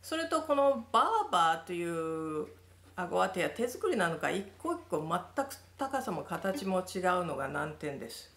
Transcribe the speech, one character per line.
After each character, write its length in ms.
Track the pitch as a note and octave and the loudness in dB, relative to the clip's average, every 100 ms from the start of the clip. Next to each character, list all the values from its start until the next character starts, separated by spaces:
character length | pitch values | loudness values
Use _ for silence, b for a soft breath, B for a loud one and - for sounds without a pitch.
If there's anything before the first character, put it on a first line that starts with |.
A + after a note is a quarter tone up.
そ 120 | - D#4+ | -4 -4
れ 100 | D#4+ | 0
と 180 | D#4+ | -2
こ 100 | D#4 | 2
の 320 | C#4+ C#4 C4 A3+ | 4 4 4 2
バ 180 | A3+ D4+ A4 G#4 | 4 6 4 4
ー 40 | |
バ 220 | F3+ E3 E3 | 4 6 4
ー 100 | - | -2
と 80 | |
い 100 | F3 E3+ | -4 -2
う 560 | E3 D#3+ D#3+ D#3+ D3+ - - - - - - | -2 -2 -4 -2 -4 -6 -10 -20 -20 -14 -8
顎 320 | F3 F3+ F#3 | -2 2 2
当 60 | |
て 100 | F#3 D#3 | 2 -2
は 40 | |
手 180 | - B3 | 0 -4
作 220 | - G4+ | 0 0
り 80 | C4+ | 2
な 120 | E3+ | 2
の 100 | D#3+ | 2
か、 100 | D3 | 0
一 160 | F3 G3 - | -2 -4 -8
個 140 | D#4+ | -4
一 60 | E4+ - | -4 -2
個 80 | D#3 | -2
全 460 | D#3 F3 - - C#4 | 0 -2 -2 -4 -4
く 100 | - - - | -6 -18 -8
高 240 | C4+ C4+ | -2 -2
さ 80 | A#3 | -2
も 100 | E3 | -4
形 460 | - E3 G3 G3 G3 | -4 -4 -2 -2 0
も 140 | F#3 | 0
違 180 | F#3 G3 | 0 0
う 260 | F3+ F3+ F3 | 2 2 0
の 100 | C3+ | -2
が 120 | C#3 | -4
難 260 | C#3+ D3+ D3+ | -2 -4 -4
点 180 | D3+ C3+ | -8 -6
で 140 | A2+ | -10
す。 200 | - - | -12 -18